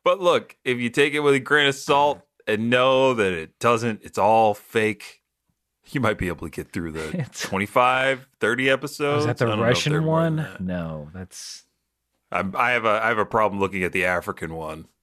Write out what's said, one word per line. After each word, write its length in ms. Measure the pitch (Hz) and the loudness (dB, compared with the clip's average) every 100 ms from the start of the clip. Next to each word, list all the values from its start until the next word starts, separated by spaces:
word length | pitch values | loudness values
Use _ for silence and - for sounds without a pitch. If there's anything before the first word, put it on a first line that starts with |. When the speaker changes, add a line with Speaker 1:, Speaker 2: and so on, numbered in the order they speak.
Speaker 1:
but 160 | - 185 | 0 2
look, 380 | 180 143 - - - | 2 2 0 -8 -4
if 140 | 123 | -2
you 100 | 120 | -2
take 240 | 120 147 | 2 2
it 80 | 147 | 2
with 120 | 147 | 2
a 60 | 139 | 2
grain 280 | 123 151 143 | 2 2 2
of 80 | 139 | 0
salt 480 | - 143 147 131 - _ - | 0 2 2 0 -10 _ -4
and 240 | 107 117 | -2 2
know 440 | 123 131 131 131 | 2 4 4 4
that 180 | 123 95 | 2 0
it 260 | 87 80 _ | -2 -8 _
doesn't, 420 | 120 117 117 107 | 0 2 0 -6
it's 140 | 90 - | -8 0
all 360 | 98 113 110 | 4 4 4
fake, 680 | 104 - 117 107 101 - - _ _ _ _ _ _ _ | 0 -4 -2 0 -2 -10 -20 _ _ _ _ _ _ _
you 100 | 147 | -2
might 160 | 110 107 | -2 -2
be 100 | 90 | -4
able 180 | 80 85 | -6 -10
to 40 | |
get 220 | - 80 | -12 -10
through 180 | - 82 | -8 -8
the 260 | 78 78 180 | -6 -6 -6
Speaker 2:
<laughs> 20 | |
It's 240 | 127 - | -8 -10
Speaker 1:
twenty-five, 840 | - 95 101 127 123 127 135 131 131 _ | -6 -4 -2 2 2 2 0 -2 -8 _
thirty 280 | 107 120 131 | -2 0 0
episodes. 480 | 135 147 - 143 147 | 0 -2 -4 -2 0
Speaker 2:
Was 80 | - | 0
that 100 | 120 | 0
the 80 | 120 | -2
Speaker 1:
I 40 | |
don't 100 | 110 | 0
know 40 | |
if 40 | 117 | 0
Speaker 2:
Russian 240 | 123 151 | 0 0
Speaker 1:
they're 80 | 151 | -2
more 220 | 156 160 | 0 0
than 120 | 165 156 | 0 -2
Speaker 2:
one? 80 | 156 | -6
Speaker 1:
that. 80 | - | -8
Speaker 2:
No, 480 | 92 90 82 78 76 | -8 -6 -8 -10 -12
that's 500 | 90 92 - - - _ _ _ _ _ _ _ | -14 -16 -16 -18 -18 _ _ _ _ _ _ _
Speaker 1:
I'm, 200 | 90 95 | -4 -4
I 180 | 95 123 | -2 0
have 120 | 120 | 2
a, 160 | 113 107 | 2 2
I 60 | 110 | 2
have 100 | 113 | 0
a 60 | 101 | 0
problem 360 | 117 107 98 | 2 2 2
looking 220 | 98 98 | -2 -2
at 100 | 90 | -2
the 100 | 92 | 0
African 520 | 90 90 92 95 82 80 | 0 0 -4 -8 -10 -8
one 320 | 78 78 76 _ | -10 -12 -16 _